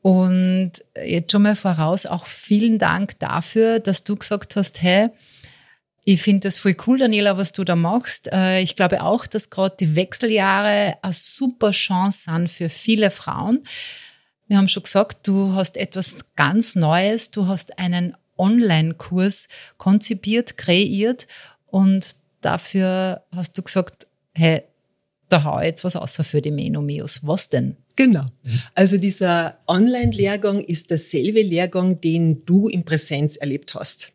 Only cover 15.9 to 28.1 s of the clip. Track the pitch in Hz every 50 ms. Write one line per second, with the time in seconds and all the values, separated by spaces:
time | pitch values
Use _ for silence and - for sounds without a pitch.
15.9 | - 190 185 - - - - _ _ - 147 139 180 220 226 - - 180 160 151
16.9 | 160 180 190 208 220 226 - - - 214 190 180 196 180 - - - - 180 175
17.9 | 175 175 175 175 - _ _ _ _ - 185 196 226 240 240 202 165 156 160 165
18.9 | 160 - - - 180 185 185 202 196 - - _ - - - - _ _ - 190
19.9 | 196 208 - - 226 190 - 202 220 233 240 - - - - - 170 185 202 -
20.9 | - 196 208 233 254 247 - _ - - - - _ _ _ _ - 190 190 190
21.9 | 196 190 185 - - _ _ _ _ _ - - 170 165 - - - 190 185 185
22.9 | 185 185 185 185 180 - _ _ - 180 175 - _ - 180 - - 196 180 -
23.9 | _ _ - _ _ _ _ _ _ - 165 160 160 156 - _ _ _ _ _
24.9 | _ _ _ _ _ _ _ _ 185 165 147 147 - - - 165 160 - - 180
25.9 | - 175 - - - - 156 - - 147 - 151 147 143 - - 147 151 147 143
26.9 | 143 151 - 147 - - - 147 160 190 - - - 127 127 131 - _ _ _
27.9 | _ - 269 254